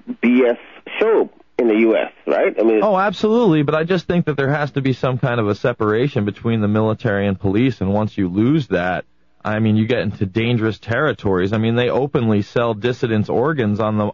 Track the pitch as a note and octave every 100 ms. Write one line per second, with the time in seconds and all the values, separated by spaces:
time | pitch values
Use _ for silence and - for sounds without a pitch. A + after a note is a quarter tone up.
0 | - B2 A#2 B2 A#2+ A#2+ - - - -
1 | A3+ G3 G2+ - _ - A#2+ G#2+ A2+ G2
2 | - - - D2+ F3+ - A2 G#2+ G#3+ F#3
3 | G3+ F#3 G#3+ A3+ A3+ D#3 D3 D#3 E3 F#3
4 | - F3 E3 C#3 C3+ D3 D3 C#3 C3+ B2
5 | C3+ B2+ C3+ A#2+ G2+ G2+ C3 A#2+ G#2+ G#2+
6 | C#3 B2+ G2+ G2 A#2 A2+ G#2 G#2+ A2 A2
7 | A#2+ G2+ G2+ F#2+ G2 G2+ C3 A#2 F#2+ G2+
8 | G#2+ - F#2 F2+ A#2 D#3 B2+ F2+ F2+ E2+
9 | - _ _ _ - G#2+ A2 G#2+ A2 A#2+
10 | G2+ G2+ G2 A2 A#2 A#2+ A2 G#2 - A#2
11 | D3+ A#2+ G#2 F#2 G2 A2 A2+ A#2 B2 F2+
12 | C#3+ D3 A2+ G#2 G2 B2+ A#2 G#2+ A#2+ B2
13 | B2 A2 G#2 D#2 C#3 D#3 G#2+ G2+ G#2+ G#2+
14 | G#2